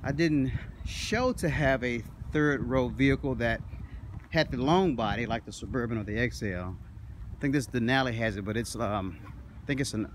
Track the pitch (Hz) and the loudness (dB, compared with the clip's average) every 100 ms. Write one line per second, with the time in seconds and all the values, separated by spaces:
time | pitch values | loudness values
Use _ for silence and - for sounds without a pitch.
0 | - 143 165 151 131 117 - - - - | -2 2 4 4 2 0 -6 -8 -8 -6
1 | - 214 254 247 170 139 143 131 123 120 | -2 2 2 2 0 4 4 4 2 -2
2 | 107 - - 156 151 139 120 131 123 113 | -4 -12 -2 4 4 4 2 2 2 4
3 | 135 135 143 123 117 113 - - - - | 4 4 2 0 2 0 -4 -10 -10 -10
4 | - - - 165 156 135 131 175 190 120 | -12 -12 -2 2 2 2 4 6 4 2
5 | 110 101 117 113 - - 107 120 117 117 | 0 0 0 -2 -4 -10 -4 -2 -2 -2
6 | 104 107 120 - 110 90 90 92 - - | -2 0 0 0 -4 -4 -4 -8 -12 -14
7 | - - - - 147 143 127 127 113 135 | -14 -12 -12 -4 0 0 0 0 2 2
8 | 131 113 113 101 98 107 117 101 110 104 | 2 0 0 0 -2 -2 -2 -2 -2 -2
9 | 95 85 - - - - - 139 135 107 | -4 -8 -14 -14 -16 -16 -4 -2 0 -2
10 | 101 | -4